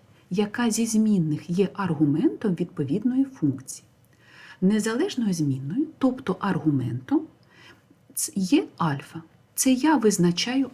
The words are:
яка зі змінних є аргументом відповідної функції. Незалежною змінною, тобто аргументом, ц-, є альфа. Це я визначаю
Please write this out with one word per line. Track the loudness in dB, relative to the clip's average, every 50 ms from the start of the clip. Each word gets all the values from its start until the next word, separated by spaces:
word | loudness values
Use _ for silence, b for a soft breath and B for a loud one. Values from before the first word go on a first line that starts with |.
| b b b b b b
яка | -2 -2 -2 -2 -2 -2 -2 0
зі | 0 0 -2
змінних | 0 2 2 2 4 4 2 2 0 0 -4 -4 -4
є | 0 0 0 0 0
аргументом | -4 -4 -2 0 2 2 2 2 2 2 0 0 0 -2 -2 -2
відповідної | -2 -4 -6 -4 -6 -4 -2 -2 0 0 0 0 0 0
функції. | -2 -2 -2 -2 0 0 -2 -6 -14 -16 -16 -18 _ _ _ _ _ B B B B B B B B B B
Незалежною | 2 2 2 2 0 0 0 0 -2 -2 -2 -2 -2 -2 0
змінною, | 0 0 -2 -2 -2 -4 -6 -4 -4 -4 -4 -4 0
тобто | 0 0 0 0 -4 -6 -6 -4
аргументом, | -2 -2 -2 0 0 0 0 0 0 -2 -4 -6 -4 0 -2 -2 -2 -2 -16 _ B B B B B B B B B B _ _ _ _ -10
ц-, | -8 -8 -6 -4
є | -4 -2 2 2 2 2 0 -4
альфа. | -4 -2 -2 -2 -4 -6 -12 -14 -16 -16 -16 _ _ _ _ -6
Це | -2 2 2 2
я | 2 4 2 2
визначаю | 4 4 2 4 4 2 2 2 0 -2 -2 0 -2 -2 -2